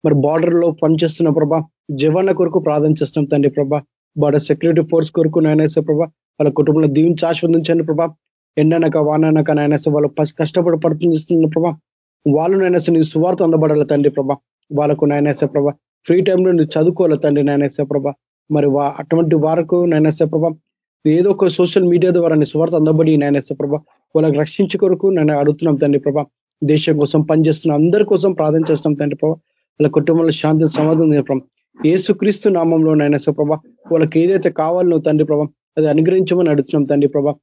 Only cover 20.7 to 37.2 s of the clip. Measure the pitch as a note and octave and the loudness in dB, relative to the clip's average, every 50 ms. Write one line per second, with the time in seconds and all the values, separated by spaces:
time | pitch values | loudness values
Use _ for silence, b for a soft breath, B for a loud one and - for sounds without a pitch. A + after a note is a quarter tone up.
20.7 | _ _ _ _ _ _ _ D#3 D#3 E3+ F3+ G3+ G3 G3 G3+ F3+ - - F3+ F3 | _ _ _ _ _ _ _ 0 2 2 2 0 0 0 0 -2 0 0 -2 0
21.7 | - G3 F#3 F3 F3 F3 F3+ F#3 F3 F3 E3+ E3 D#3 D3+ D3 C#3+ - D3+ E3 D#3+ | 2 0 2 2 2 2 2 2 2 0 0 2 2 2 0 0 0 -2 -2 0
22.7 | F3 D#3 D#3 D#3 D#3+ D#3 E3 D#3+ D#3 D3 C#3+ C#3+ C#3+ C#3 C3 - D3+ - D3 C#3 | 0 0 2 2 2 2 2 2 2 2 2 0 -2 -2 -4 -6 -8 -8 -4 -6
23.7 | D3 D3+ _ _ _ _ _ _ _ D#3+ D#3 D#3+ C#3+ D3 D#3 D#3 - - G3 - | -6 -6 _ _ _ _ _ _ _ 0 0 2 0 0 -2 -4 -2 -4 -4 -2
24.7 | - G3 G#3 F#3 F3+ - G3 G3 F#3+ E3+ D3+ D3+ D3+ C#3+ C#3+ D3 D3+ D3+ E3 E3 | 0 0 0 0 0 0 0 0 0 2 0 0 0 2 0 0 0 0 0 -2
25.7 | D3 C3 D#3 C#3+ C#3+ C#3 C#3 D3 C#3 D3+ C#3 _ _ _ _ _ _ _ D3+ C#3+ | 0 0 2 0 0 0 0 -2 -2 -2 -6 _ _ _ _ _ _ _ 0 0
26.7 | D3+ D3+ D#3 - - D3 C#3+ C#3 - D#3 D3+ D#3 D#3 D#3+ D#3 E3 D#3 D#3 - E3 | 0 0 2 0 0 0 0 0 0 0 0 2 2 2 2 2 0 0 -2 -2
27.7 | D3 D3 D#3 F3 F3+ G#3+ G#3+ G#3 G#3+ D#3+ E3+ G3 F3+ - D#3 D3+ D3+ D#3+ D#3+ D#3+ | 2 2 2 2 2 2 2 2 0 0 0 -2 0 0 -2 0 0 0 0 0
28.7 | D#3+ D3 - D#3 D3 C#3+ D3+ D3 D3+ - - D#3 E3 E3 _ _ _ _ _ _ | -2 -2 0 -4 -2 -2 -2 -6 -4 -2 -2 -4 -4 -4 _ _ _ _ _ _
29.7 | _ _ D3 D3 D3+ D#3+ D3+ E3 D#3+ E3 E3 E3 D3+ - - D3+ D#3 D#3 D#3+ D#3 | _ _ -2 2 2 0 0 2 0 2 2 0 -2 -2 -2 0 0 2 0 0
30.7 | D#3+ D#3+ D3+ D#3 D#3+ D#3+ E3 D#3 D3+ C#3+ C3+ - C#3 C3 - _ _ _ _ _ | 0 0 0 0 2 2 2 2 2 0 0 -2 -6 -6 -6 _ _ _ _ _
31.7 | _ - - D#3 E3+ F#3 F3+ - G3 G3 - A3 G3+ G3+ - G#3+ F#3+ E3+ E3 E3 | _ -4 -2 0 0 0 0 -2 -2 0 0 -2 -2 0 0 0 0 2 0 0
32.7 | E3 D#3+ D#3+ D#3 D#3 D3+ D3 D3 D3 C#3+ - D#3 D3+ - D3+ D3 D#3+ D3+ _ - | 2 2 2 2 2 2 2 0 0 0 -2 -2 -2 -2 -2 -2 -2 -6 _ -20
33.7 | _ _ _ - E3+ E3 - D#3+ - E3 E3 F3+ G3 F#3 F#3 F3 D#3+ - D#3 D#3+ | _ _ _ -2 0 0 0 2 2 0 2 2 0 0 0 -2 -2 -2 -4 -2
34.7 | F3 F3+ F#3 F3 E3 D#3 D#3 D#3+ D3+ D3+ D3+ D3+ D3+ D3 D3+ D3 _ _ _ _ | 0 0 0 0 0 0 0 0 0 0 0 0 0 -2 -2 -4 _ _ _ _
35.7 | _ D#3 D#3 D3+ D3 D#3+ D#3+ E3 F#3 F#3+ F#3 - F3+ F3+ F3+ D#3+ D3 D3 C3+ - | _ -2 0 0 2 2 2 2 2 0 0 0 0 0 0 0 0 0 -2 -2
36.7 | - D3+ C#3 C3 D3 C#3+ C#3+ C#3 C#3+ D3 | -2 -2 0 0 0 0 0 0 0 0